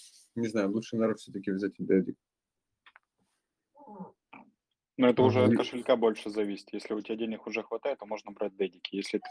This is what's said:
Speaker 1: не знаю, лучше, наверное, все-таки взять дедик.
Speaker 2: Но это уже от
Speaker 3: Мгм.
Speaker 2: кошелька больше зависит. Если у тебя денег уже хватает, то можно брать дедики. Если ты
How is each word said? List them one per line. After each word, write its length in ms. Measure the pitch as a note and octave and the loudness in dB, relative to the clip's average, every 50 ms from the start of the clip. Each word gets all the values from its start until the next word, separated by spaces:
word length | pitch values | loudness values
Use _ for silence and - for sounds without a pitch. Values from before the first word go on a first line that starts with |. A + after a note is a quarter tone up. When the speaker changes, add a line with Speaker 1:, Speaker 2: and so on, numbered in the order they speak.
| - - - - - _ _ | -20 -20 -20 -20 -20 _ _
Speaker 1:
не 120 | A#2 A#2 | -4 -4
знаю, 240 | A2+ A2 A2 G2 F#2+ | 0 0 0 0 2
лучше, 240 | G2+ A2+ A2 - - | 0 -2 -4 -4 -2
наверное, 200 | A2 A2+ A2 G#2+ | 0 0 0 0
все-таки 340 | - - - - G2 F#2+ G2+ | -4 -8 -12 -12 -8 -4 -4
взять 220 | F#2+ F#2+ G2+ F#2+ - - | -2 -2 -2 -4 -4 -6
дедик. 380 | F2+ - F#2+ F#2+ F2 - - - _ _ _ _ _ _ _ _ _ _ _ _ _ - _ - _ _ _ _ _ _ _ _ _ _ _ _ _ _ _ C#4+ C#4+ - G#3 F#3+ F#3 - - _ _ _ - - - _ _ _ _ _ _ _ _ _ _ | 0 2 2 2 2 0 -6 -12 _ _ _ _ _ _ _ _ _ _ _ _ _ -20 _ -20 _ _ _ _ _ _ _ _ _ _ _ _ _ _ _ -20 -20 -20 -16 -16 -16 -16 -18 _ _ _ -20 -20 -20 _ _ _ _ _ _ _ _ _ _
Speaker 2:
Но 120 | - B2+ B2 | 4 4 4
это 140 | A#2 - B2+ | 6 6 6
уже 200 | B2+ A2+ B2+ B2 | 6 6 6 6
от 100 | A2 A#2 | 6 6
Speaker 3:
Мгм. 20 | |
Speaker 2:
кошелька 400 | B2 A#2+ - C3 B2 - - B2+ | 4 2 -2 -6 -6 2 2 2
больше 320 | A2+ A2+ A2+ G#2+ - - G#2+ | 4 4 2 2 0 -6 -6
зависит. 400 | G#2 G#2+ G#2 G2+ G2+ G2 - - - | -4 -2 -4 -4 -4 -8 -10 -12 -12
Если 200 | G2+ - - A2+ | -12 -8 -6 -6
у 80 | G#2+ | -6
тебя 160 | G2 - A2+ | -6 -6 -6
денег 300 | A2 A2+ A2+ A2 G2 - | -4 -4 -6 -6 -8 -8
уже 160 | A#2 G#2+ A2+ G#2+ | -6 -6 -6 -6
хватает, 360 | - A#2 A2+ - C#3+ C3+ - | -6 -8 -6 -4 -6 -6 -6
то 60 | G#2 | -8
можно 260 | G#2 G#2+ G#2 - G#2 | -10 -10 -10 -10 -14
брать 240 | G2+ - G#2+ G2+ F#2+ | -8 -6 -6 -6 -2
дедики. 400 | G2 G2 F2+ - - - - G2 | -2 -4 -4 -4 -8 -12 -8 -6
Если 220 | G2 F#2+ - - | -6 -4 -4 -4
ты 80 | G2+ - - | -4 -4 -2